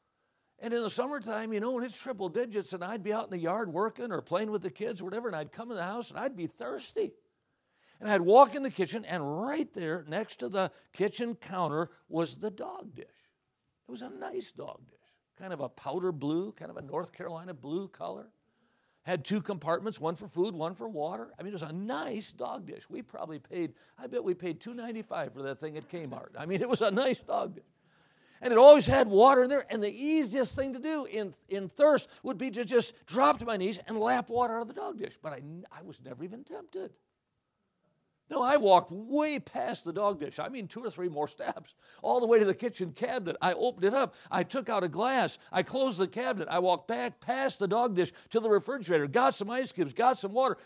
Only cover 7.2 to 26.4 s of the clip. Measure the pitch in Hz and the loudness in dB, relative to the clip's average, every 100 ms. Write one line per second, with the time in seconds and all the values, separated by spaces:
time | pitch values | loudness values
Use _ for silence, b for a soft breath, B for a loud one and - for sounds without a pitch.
7.2 | _ _ _ b b b b b 208 196 | _ _ _ b b b b b 0 2
8.2 | 175 226 269 285 269 175 170 220 208 175 | 8 10 10 6 -4 -2 -2 -2 -6 -6
9.2 | 143 151 247 302 - 202 160 175 151 170 | -4 -4 -4 -4 -6 -6 -6 -6 -6 -6
10.2 | 214 - 247 196 185 b b - 196 - | -6 -8 -6 -2 -2 b b -4 -4 -2
11.2 | 240 233 - 185 165 147 170 b _ 160 | -6 -6 -8 -4 -2 -2 -4 b _ -4
12.2 | 165 - 214 190 359 370 262 - - _ | -4 -4 -8 -8 -10 -10 -14 -18 -20 _
13.2 | _ _ _ _ _ _ - 240 254 381 | _ _ _ _ _ _ -18 -14 -14 -12
14.2 | 359 381 - - - - 131 _ _ _ | -10 -8 -10 -12 -14 -14 -20 _ _ _
15.2 | _ _ 190 165 131 - 139 160 185 156 | _ _ -10 -6 -8 -8 -6 -2 -2 -2
16.2 | 143 165 202 - - 175 139 147 180 - | -2 -2 -4 -10 -14 -14 -8 -6 -6 -10
17.2 | 180 165 180 156 143 170 196 - 170 202 | -12 -10 -12 -14 -6 -6 -6 -10 -10 -10
18.2 | - _ _ _ _ _ _ _ - 175 | -16 _ _ _ _ _ _ _ -6 -4
19.2 | 135 208 190 190 151 170 214 - 156 170 | -2 -4 -2 -6 -2 -2 -2 -4 -6 -6
20.2 | 202 170 202 175 160 185 226 175 151 208 | -8 -2 -2 -2 -6 -6 -10 -6 -6 -6
21.2 | 233 - 180 196 151 170 208 277 302 220 | -12 -12 -12 -10 -8 -8 -6 -6 -6 -8
22.2 | - - - 262 175 - - - 226 - | -10 -10 -10 -10 -12 -16 -14 -14 -12 -12
23.2 | 160 151 - 180 170 - b - 247 247 | -10 -10 -10 -6 -6 -8 b -18 -8 -6
24.2 | 220 180 180 156 226 240 233 220 - - | -2 -4 -4 -8 -10 -12 -10 -10 -8 -6
25.2 | 135 117 139 135 156 151 151 175 147 123 | -6 -6 -8 -6 -8 -10 -12 -10 -10 -12
26.2 | - - | -14 -10